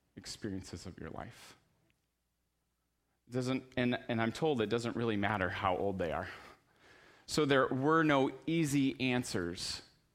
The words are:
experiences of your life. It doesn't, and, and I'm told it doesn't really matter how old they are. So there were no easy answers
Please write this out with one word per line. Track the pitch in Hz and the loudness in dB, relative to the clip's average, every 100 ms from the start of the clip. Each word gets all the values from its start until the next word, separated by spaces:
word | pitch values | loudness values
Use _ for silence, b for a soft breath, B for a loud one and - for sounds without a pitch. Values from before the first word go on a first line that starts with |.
| _ - | _ -20
experiences | - - 110 95 98 87 95 | -16 -10 -8 -8 -10 -12 -14
of | 85 | -14
your | 80 | -12
life. | - - - - - _ _ _ _ _ _ _ _ _ _ _ _ _ _ _ _ - | -12 -12 -14 -20 -20 _ _ _ _ _ _ _ _ _ _ _ _ _ _ _ _ -8
It | |
doesn't, | 120 127 131 127 - | -4 -2 -2 -4 -2
and, | 123 120 - | 0 0 -2
and | 117 | 0
I'm | 113 | 0
told | - 160 135 | 0 0 2
it | 107 | 0
doesn't | 117 117 - | 0 -2 -2
really | 117 104 | -2 0
matter | 101 107 90 | 0 0 0
how | - 98 90 | 0 0 0
old | 98 95 | -2 -2
they | 87 | -2
are. | 76 92 B B B B B B B B B B | -2 -6 B B B B B B B B B B
So | - 147 | 2 4
there | 139 135 | 6 4
were | 131 139 160 | 2 4 4
no | 160 139 135 - - | 6 6 4 0 -2
easy | 165 156 139 135 - | 0 2 2 2 0
answers | 131 123 123 110 87 90 - - - _ _ | 0 0 -2 -2 -4 -4 -8 -10 -12 _ _